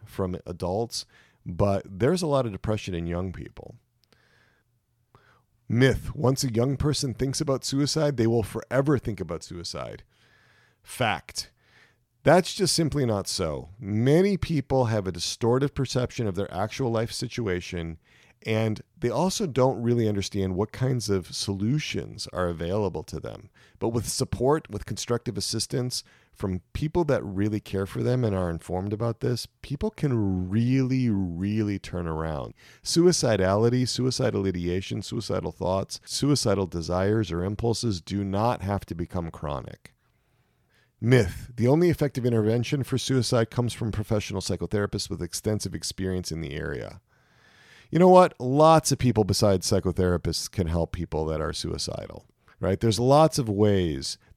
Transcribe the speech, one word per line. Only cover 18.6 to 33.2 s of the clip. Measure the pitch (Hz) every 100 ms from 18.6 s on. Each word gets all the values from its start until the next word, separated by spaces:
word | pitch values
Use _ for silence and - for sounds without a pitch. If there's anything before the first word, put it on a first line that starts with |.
| 110 107 - -
they | 120
also | 113 185 - 185
don't | 127 127 127
really | 117 120 110
understand | 101 95 101 95
what | 92 107
kinds | - 131 127 104
of | 98 85 -
solutions | - 98 107 151 - 90 57 - -
are | 87 90
available | 80 85 104 98 78
to | - 78
them. | 58 53 104 _ - -
But | 113
with | 117 -
support, | - 127 - 127 156 -
with | 104 -
constructive | 104 - 120 - 98
assistance | - 113 - 139 123 - - _ _
from | - 98 90 -
people | - 156 175 156
that | 123
really | 80 95 104 104
care | - 98 98
for | 123
them | 120 127
and | 113 95
are | 87
informed | 85 - 90 101
about | 104 117 113
this, | 123 120 - _
people | - 139 220
can | - 151 117 98 92 90
really, | 107 120 131 127 131 123
really | 98 90 85 101 107 104 98
turn | - 87 82
around. | 80 80 73 58 - - -
Suicidality, | - 165 175 170